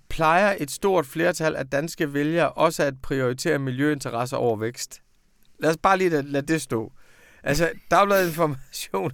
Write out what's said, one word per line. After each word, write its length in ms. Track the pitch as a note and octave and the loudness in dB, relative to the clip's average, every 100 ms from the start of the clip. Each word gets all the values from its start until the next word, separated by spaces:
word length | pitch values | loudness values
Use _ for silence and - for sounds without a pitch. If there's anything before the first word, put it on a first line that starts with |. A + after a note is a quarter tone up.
| - | -6
plejer 460 | - D#3+ E3+ G#3 G3 | 0 4 4 4 0
et 120 | C#3+ | -6
stort 340 | - G3+ F#3 C#3 | -2 2 2 0
flertal 500 | D#3+ E3 F3 D#3 D#3 | 0 0 2 0 -2
af 120 | C3+ | -2
danske 440 | C#3 D#3+ - D#3 | -4 -2 -4 -2
vælgere 360 | C#3+ D3 E3 C#3+ | 0 0 2 2
også 320 | - D#3+ D#3+ | 2 2 2
at 100 | D3 C3 | -2 -2
prioritere 580 | - C3+ B2+ B2+ E3 D3 | -4 -2 -2 -2 0 0
miljøinteresser 800 | C3+ B2+ D3 C#3+ C3 A#2 B2 A#2+ | -2 -2 0 -2 -4 -4 -4 0
over 180 | A#2+ G#2+ | 0 0
vækst. 460 | A2+ - - - _ _ _ _ - - | -4 -6 -12 -14 _ _ _ _ -20 -4
Lad 100 | D3+ | -2
os 80 | E3 | 2
bare 140 | F#3+ F#3+ | 2 4
lige 120 | F#3 | 2
lade, 220 | D3+ C#3+ | 0 -2
lade 140 | C#3 C#3 | -4 -2
det 80 | D#3+ | -2
stå. 300 | - A#2 G#2+ - - - - - | -2 -6 -6 -14 -20 -20 -20 -8
Altså, 260 | C#3 C#3+ E3 - - | -2 0 0 -2 0
Dagbladet 360 | F3 G3+ G3 F3+ | 2 4 4 2
Information 840 | D#3 D#3+ C3+ - - - G3 E3+ | 0 -2 -2 -12 -14 -8 -6 -4